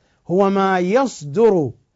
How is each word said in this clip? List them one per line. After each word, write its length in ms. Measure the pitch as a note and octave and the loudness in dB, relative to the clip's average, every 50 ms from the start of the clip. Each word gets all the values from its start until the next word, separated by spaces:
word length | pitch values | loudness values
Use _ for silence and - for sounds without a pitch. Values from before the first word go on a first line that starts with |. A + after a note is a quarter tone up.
| _ _ _ _ _ - | _ _ _ _ _ -4
هو 220 | E3+ F#3+ G3+ G3 | 0 0 2 2
ما 280 | G3 G3 G3 F#3+ F#3+ F3+ | 2 0 0 0 0 0
يصدر 920 | F3+ F3+ G#3 C4 C#4 A#3 - - D3 D3 C#3 G3 A#3 A3 G3 F3 D3 A#2 - - _ _ _ | 0 0 0 0 0 -2 -4 -10 -14 -8 -2 2 2 4 4 2 0 -4 -6 -12 _ _ _